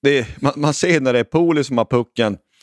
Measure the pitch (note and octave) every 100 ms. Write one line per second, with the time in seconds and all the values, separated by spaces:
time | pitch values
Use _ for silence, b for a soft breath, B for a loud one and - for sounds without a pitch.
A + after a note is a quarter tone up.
0 | C#3 C#3 A2+ - C#3 C#3+ D3 C#3+ F3+ E3
1 | C3 B2 A#2 D#3+ E3+ D3+ B2+ B2 A2 A#2+
2 | A#2+ - A2 F#2+ _ b